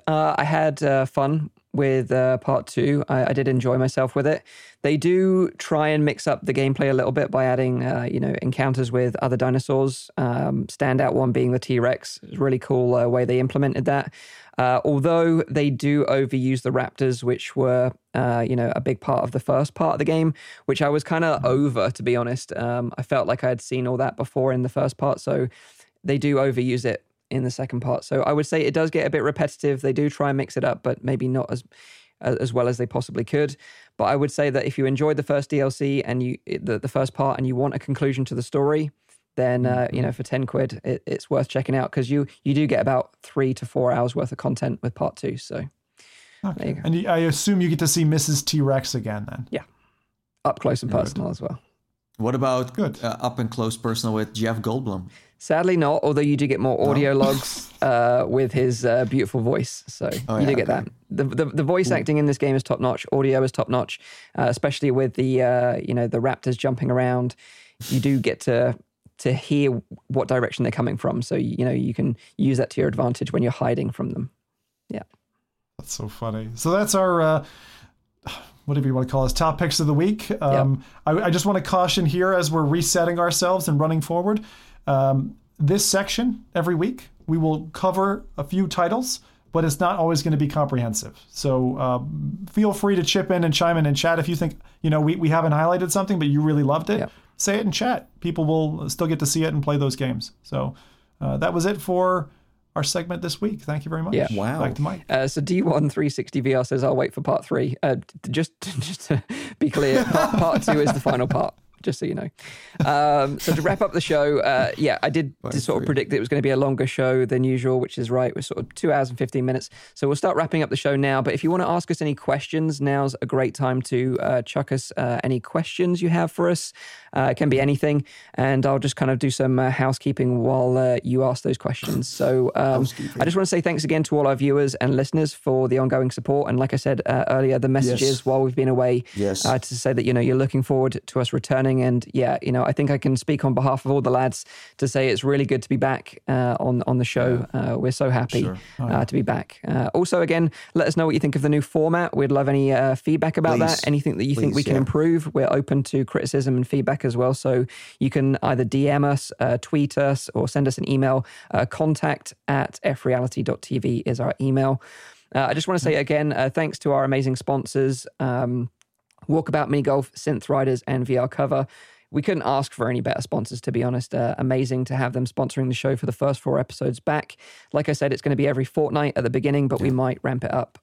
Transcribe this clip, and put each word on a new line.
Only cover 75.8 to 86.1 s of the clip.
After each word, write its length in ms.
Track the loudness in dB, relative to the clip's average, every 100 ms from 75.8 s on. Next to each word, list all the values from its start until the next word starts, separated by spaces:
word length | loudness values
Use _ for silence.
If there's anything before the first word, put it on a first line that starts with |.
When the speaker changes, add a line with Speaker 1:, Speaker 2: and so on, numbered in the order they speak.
| -12
Speaker 2:
so 160 | -10 -10
funny. 400 | -8 -8 -6 -8
So 160 | -4 0
that's 240 | 2 2
our, 260 | 2 2 4
uh, 240 | 4 2 -2 -14 -20 -20 -20 _ _ _ -14 -14 -16 _
whatever 220 | -4 0 0
you 80 |
wanna 120 | 0 0
call 180 | 0
us, 80 | 0
top 260 | 2 0 0
picks 200 | -2 0
of 60 | 2
the 80 |
week. 360 | 2 2 0 -4 -2
Um, 400 | 0 2 2 0 -4 -6 0
Speaker 1:
Yep. 120 | 0
Speaker 2:
I, 80 | 2
I 40 |
just 160 | 2 2
wanna 140 | 0
caution 460 | 0 2 2 2 2
here 260 | 2 2
as 180 | 2 2
we're 140 | 0
resetting 540 | 2 2 2 2 2 2
ourselves 500 | 0 2 2 0 0
and 100 | 0
running 220 | 2 0
forward, 440 | -2 -2 0 -2 -4 -18 -20 -10 -2
um, 500 | 2 2 2 -2 -10 _ -2
this 260 | 2 2
section 600 | 2 0 0